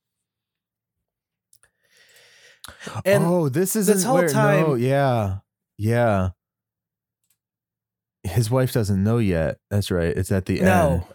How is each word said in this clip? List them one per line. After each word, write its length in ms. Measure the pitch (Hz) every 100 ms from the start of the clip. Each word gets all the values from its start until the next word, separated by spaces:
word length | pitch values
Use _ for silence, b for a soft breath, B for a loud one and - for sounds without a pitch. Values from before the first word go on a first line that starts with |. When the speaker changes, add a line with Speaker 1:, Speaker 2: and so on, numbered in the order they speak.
| _ _ _ _ _ _ _ _ _ _ _ _ _ _ _ _ B B B B B B B B B B B B B 113 190
Speaker 1:
And 180 | 170
Speaker 2:
Oh, 240 | 165 180 147
this 240 | 139 190
Speaker 1:
this 140 | 220 196
Speaker 2:
isn't 180 | 196 202
Speaker 1:
whole 100 | 262
Speaker 2:
where, 100 | 165
Speaker 1:
time 320 | 175 208 - 160
Speaker 2:
no, 60 | 123
yeah. 640 | 127 139 139 120 101 95 - _ _ -
Yeah. 520 | 107 120 117 98 92 - _ _ _ _ _ _ _ _ _ _ _ _ _ _ _ _ _ _
His 280 | 92 98 110
wife 220 | 131 127
doesn't 280 | 123 104 95
know 180 | 101 117
yet. 400 | 101 82 76 - _
That's 200 | 101 -
right. 200 | 90 82
It's 240 | - 92
at 140 | 98 -
the 120 | 92
Speaker 1:
No. 300 | 92 95 82
Speaker 2:
end. 140 | 82 -